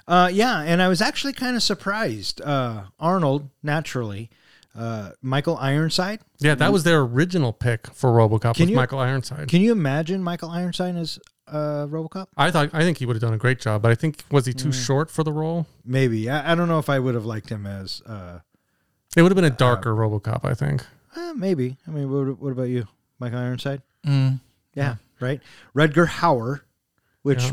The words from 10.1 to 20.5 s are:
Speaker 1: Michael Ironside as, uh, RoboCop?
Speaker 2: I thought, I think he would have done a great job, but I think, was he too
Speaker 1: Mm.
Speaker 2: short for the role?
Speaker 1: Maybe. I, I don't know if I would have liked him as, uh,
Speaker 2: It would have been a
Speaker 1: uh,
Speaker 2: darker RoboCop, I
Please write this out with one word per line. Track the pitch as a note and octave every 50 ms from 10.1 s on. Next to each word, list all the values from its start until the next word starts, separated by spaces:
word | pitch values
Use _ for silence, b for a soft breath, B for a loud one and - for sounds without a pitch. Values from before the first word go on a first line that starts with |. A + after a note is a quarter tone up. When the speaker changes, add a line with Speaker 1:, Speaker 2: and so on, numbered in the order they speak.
| F#3+ F#3+ F#3
Speaker 1:
Michael | F3 F3 E3+ - D#3+
Ironside | E3+ F3 F3+ F3+ E3+ - F3+ F3+ F3
as, | E3+ E3 D#3+ - - _ _ _ _ _
uh, | - D3 D3+ D3+ D3+ D3 D3 D3
RoboCop? | C#3+ D3+ D#3+ D#3+ D#3+ - F#3+ F#3 - _
Speaker 2:
I | - C#3+ E3+
thought, | E3 E3 D3 D3+
I | - D#3 D#3+
think | F3+ D#3 -
he | C3
would | A#2 A#2+
have | A2
done | A#2 A#2 A2
a |
great | G#2+ - B2+ C3 -
job, | - A2 G#2+ G#2
but | G#2+ A#2
I | A#2
think, | - - D#3+ C#3+ - - _
was | D3+ C#3+ B2
he | B2+ A#2+
too | B2+ C3 D3+
Speaker 1:
Mm. | C3 C3 B2
Speaker 2:
short | - C3+ C#3 D#3+ D#3
for | - - D#3
the | D#3 D3+
role? | D3+ D#3 D#3+ E3+ E3+ D#3 - _ _ _
Speaker 1:
Maybe. | B2 B2+ C3+ C3+ B2 A2+ A2 G#2+ A#2
I, | C#3 D3+ C#3 D#3+ E3+
I |
don't | E3+ F3 E3+
know | E3 D#3
if | C3+ -
I | C#3 C3+
would | B2+ C3 A#2+
have | A#2+ G#2
liked | A2+ A2 G#2+ - -
him | A#2 G#2 G2+
as, | G2 G2 G2 F#2+ F#2 - - -
uh, | A2+ A2 G2+ F#2 F2 F2 F2 - _ _ _ _ _ _ _ _ _ _ _ _ _ -
Speaker 2:
It | E3+ E3
would | F#3
have | G3
been | F#3+ F3
a |
Speaker 1:
uh, | D3+ A#2
Speaker 2:
darker | - C3 B2 A#2+ G2+ - A#2+ A2
RoboCop, | A2 A2 A2 G#2 G#2 - A2 - - -
I | -